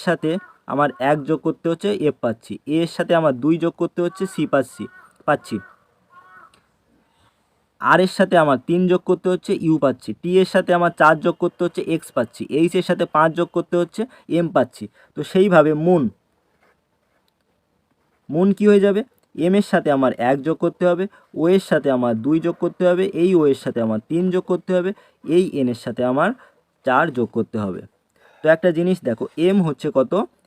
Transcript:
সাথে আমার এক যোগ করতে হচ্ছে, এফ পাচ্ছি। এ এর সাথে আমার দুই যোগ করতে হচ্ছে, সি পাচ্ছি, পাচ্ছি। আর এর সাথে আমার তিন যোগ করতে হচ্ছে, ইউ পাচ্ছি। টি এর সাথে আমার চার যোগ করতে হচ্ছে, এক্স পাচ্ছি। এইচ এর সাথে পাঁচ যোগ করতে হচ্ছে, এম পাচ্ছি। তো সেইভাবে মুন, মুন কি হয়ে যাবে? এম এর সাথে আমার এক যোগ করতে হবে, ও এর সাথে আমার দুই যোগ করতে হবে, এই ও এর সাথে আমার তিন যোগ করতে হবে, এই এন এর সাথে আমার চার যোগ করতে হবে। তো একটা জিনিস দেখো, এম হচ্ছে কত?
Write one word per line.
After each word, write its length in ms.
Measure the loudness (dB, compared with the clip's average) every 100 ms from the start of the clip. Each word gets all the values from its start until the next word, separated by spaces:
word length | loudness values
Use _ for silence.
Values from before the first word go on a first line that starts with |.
| -2
সাথে 240 | -2 -2 -4 -8 _ -8
আমার 160 | -2 -2 -2 -2
এক 60 | -2 -2
যোগ 100 | -4 -4
করতে 180 | -4 -6
হচ্ছে, 180 | -4 -4 -2 -2
এফ 80 | -2
পাচ্ছি। 300 | -6 -6 -10 -14 -4
এ 20 | -4
এর 80 | -4 -4
সাথে 180 | 0 0
আমার 140 | 0 0
দুই 120 | 0 0
যোগ 100 | -2 -2
করতে 180 | -6 -4 -6
হচ্ছে, 180 | -4 -8
সি 100 | -4 -2
পাচ্ছি, 300 | -2 -2 -8 -14 -16 -20 _ -4
পাচ্ছি। 300 | -4 -4 -10 -10 _ _ _ _ -20 -20 -20 -20 _ _ _ _ _ _ _ _ _ _ _ _ _ 2
আর 80 | 4 2
এর 80 | 0
সাথে 180 | 2 4
আমার 160 | 2 0 0
তিন 120 | 0 2
যোগ 100 | 0 0
করতে 180 | -2 0
হচ্ছে, 220 | -4 -4 -4 0
ইউ 100 | 2
পাচ্ছি। 260 | 0 -2 -8 -10
টি 100 | 0 2
এর 80 | 2
সাথে 180 | 0 0 0
আমার 120 | 0 4
চার 160 | 4 4 0
যোগ 100 | -2
করতে 180 | -4 -4 -6
হচ্ছে, 160 | -4 -4
এক্স 140 | -6 -4 -4
পাচ্ছি। 280 | -4 -6 -6 0
এইচ 140 | 0 0
এর 60 | -2
সাথে 160 | -2 0 2
পাঁচ 140 | 2 2
যোগ 100 | -4 -4
করতে 180 | -2 -2
হচ্ছে, 200 | -2 -4 -10 -10 -6 -4
এম 100 | 0 0
পাচ্ছি। 300 | -2 -4 -18 -18 _ -12
তো 40 | -4
সেইভাবে 400 | 2 4 6 4 2 2
মুন, 180 | 2 0 -4 _ _ _ _ _ _ _ _ _ _ _ _ _ _ _ _ _ _ _ _ -8
মুন 180 | 0 0 2
কি 80 | 4
হয়ে 140 | 4 4
যাবে? 140 | 0 -4 _ _ -4 0
এম 80 | 2
এর 60 | 2
সাথে 180 | 0 2 2
আমার 140 | 0 0 0
এক 80 | 0 -2
যোগ 100 | -2
করতে 260 | -4 0 0
হবে, 160 | 0 -4 -8 _ -2
ও 20 | 2 2
এর 80 | 2
সাথে 180 | 0 0 0
আমার 160 | 0 -2 0
দুই 120 | -2 -2
যোগ 100 | -4
করতে 200 | -6 -2 0
হবে, 160 | 0 -2 0
এই 100 | 2 4
ও 20 | 2
এর 80 | 0
সাথে 160 | -4 -4
আমার 180 | -2 -4 -4
তিন 120 | -2 0
যোগ 100 | -2 -2
করতে 200 | -4 -2 -2
হবে, 140 | -2 -8 _ _ -2 0
এই 80 | 0 -2
এন 80 | -2
এর 60 | -4 -8
সাথে 160 | -4 -2
আমার 180 | 0 -2 -4 -14 _ _ _ 0
চার 200 | 0 0 -2
যোগ 100 | -4 -4
করতে 200 | -6 -6
হবে। 180 | -6 -8 -14 _ _ _ _ _
তো 40 | 0 2
একটা 140 | 2 0
জিনিস 200 | 0 -2 -2
দেখো, 180 | -6 -6 -2 0
এম 100 | 2 0
হচ্ছে 200 | -2 -2 0
কত? 160 | 0 0 -4 _